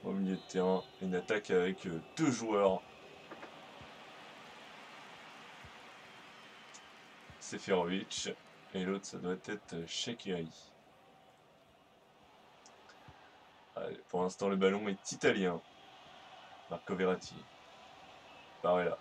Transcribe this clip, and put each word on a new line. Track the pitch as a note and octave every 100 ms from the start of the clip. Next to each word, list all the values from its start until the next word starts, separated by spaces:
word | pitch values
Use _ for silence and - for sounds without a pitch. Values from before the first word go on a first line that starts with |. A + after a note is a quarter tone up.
Au | F#2+
milieu | G2 F#2+ F#2
de |
terrain, | - F#2 F#2 F#2+ - -
une | F#2+
attaque | F2+ F#2 G#2+ -
avec, | G2 F2+ G2 -
euh, | A#2+ - -
deux | D#3
joueurs. | A#2 A2+ G#2 G2 F#2+ - - - - - - - - - - - - - - - - - - - - - - - - - - - - - - - - - - - - - - - - - - - - - -
Seferovic. | - G2+ - F#2+ F2 F#2+ - - - - - - -
Et | F#2+
l'autre, | F#2 G2 -
ça | F#2
doit | F#2 F#2 -
être, | G#2 -
euh, | F2 E2
Shaqiri. | - - A#2 G2 F2+ E2 - - - - - - - - - - - - - - - - - - - - - - - - - - - - - - - - -
Allez, | - - -
pour | F2+
l'instant, | F#2 - G2+
le | G2
ballon | F#2+ G2+ G#2
est | G2 -
italien. | - C3 A2+ F#2 E2+ - - - - - - - - - - -
Marco | E2+ -
Verratti. | F#2 F#2 F#2 - E2+ - - - - - - - - - - - -
Barella. | - F2+ E2+ E2